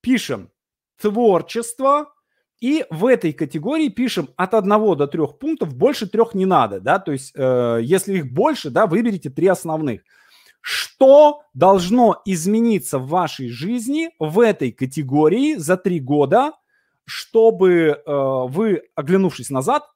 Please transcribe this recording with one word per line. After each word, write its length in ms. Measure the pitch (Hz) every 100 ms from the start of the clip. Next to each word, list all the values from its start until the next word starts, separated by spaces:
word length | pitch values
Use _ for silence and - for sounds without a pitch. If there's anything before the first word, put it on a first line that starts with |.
Пишем 500 | - 247 - 120 90 _ _ _ _ _
«творчество», 1120 | 208 208 240 180 - 226 233 - 269 285 294 _ _ _ _ _
и 240 | 233 302 -
в 160 | 156 220
этой 260 | 247 165
категории 560 | 143 151 160 160 311 302
пишем 400 | 190 247 - 147 -
от 180 | 185
одного 400 | 226 190 208 214
до 140 | 156 143
трёх 300 | 160 147 -
пунктов, 340 | 285 320 180
больше 320 | 127 208 285 208
трёх 280 | 214 226
не 120 | 190 190
надо, 340 | 175 113 98
да, 180 | 98 180
то 100 | 185
есть, 200 | 139 131
э, 460 | - 131 127 120 117
если 360 | 117 185 190 190
их 140 | 139
больше, 380 | 123 269 277 156
да, 160 | 120 208
выберите 440 | 170 233 190 143
три 180 | 131 175
основных. 540 | 185 165 156 151 104 _ _ _ _ _ _
Что 840 | - - - _ 262 285 302 294 _
должно 680 | 131 175 196 175 240 233 170 -
измениться 720 | 185 170 214 233 202 - 139
в 80 | 131
вашей 400 | 175 170 - 127
жизни 600 | 117 160 247 226 294 330 _
в 180 | 156 170
этой 300 | 214 208 131
категории 840 | - 135 135 135 143 156 202 285 294
за 200 | 147 180
три 220 | - 175
года, 520 | 131 147 135 196 285 - _ _ _ _ _
чтобы, 640 | - - 226 226 180 185 175 160 143 -
э, 60 | 143 135 135 127
вы, 340 | 139 226 175 -
оглянувшись 560 | - 143 185 190 - 120
назад 320 | 135 135 285 294